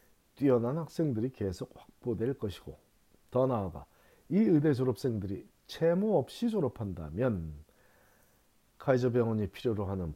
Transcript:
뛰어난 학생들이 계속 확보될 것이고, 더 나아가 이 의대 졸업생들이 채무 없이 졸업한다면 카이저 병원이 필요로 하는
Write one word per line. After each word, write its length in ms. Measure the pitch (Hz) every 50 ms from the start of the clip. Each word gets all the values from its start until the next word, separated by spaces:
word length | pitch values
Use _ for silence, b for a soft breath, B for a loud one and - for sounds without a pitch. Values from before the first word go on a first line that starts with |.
| b b b b b _ _
뛰어난 420 | - 135 139 127 117 113 120 143
학생들이 540 | 165 160 - - - 165 147 120 110 113 131
계속 400 | 127 - 107 95 90 - - - -
확보될 640 | - - - - _ - 123 113 95 110 131 135
것이고, 420 | - - 101 90 - - - - - _ _ _ _ _ _ _ _ _ -
더 160 | - 123 131
나아가 380 | 131 123 107 98 87 80 71 - - b b b b b b b b
이 80 | 127
의대 360 | 196 226 208 170 147 143 160 139
졸업생들이 760 | 117 131 127 113 - - 131 110 104 92 95 98 - - - _ _ _
채무 520 | - - - 160 165 170 185 208 220 202
없이 320 | 151 127 - - - 240 240
졸업한다면 1040 | 214 202 151 120 - - 113 98 87 80 80 73 78 98 127 127 107 90 82 78 76 76 - b b b b b b b b b b b b b b b b b b _ _ _ _
카이저 340 | - - 143 131 127 123 127
병원이 360 | 117 123 117 113 110 107 104
필요로 380 | 92 - - - 123 110 101 101
하는 280 | 92 98 95 90 80 76